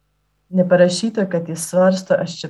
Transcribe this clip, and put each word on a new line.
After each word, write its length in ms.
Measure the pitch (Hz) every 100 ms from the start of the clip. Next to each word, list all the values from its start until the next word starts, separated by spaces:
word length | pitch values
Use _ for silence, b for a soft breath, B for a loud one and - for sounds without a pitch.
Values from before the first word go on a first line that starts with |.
| _ _ _ _ _
Neparašyta, 760 | 185 180 180 175 - 226 220 185
kad 180 | 170 165
jis 200 | 160 -
svarsto, 440 | 180 185 185 -
„Aš 260 | 185 175
čia 80 | -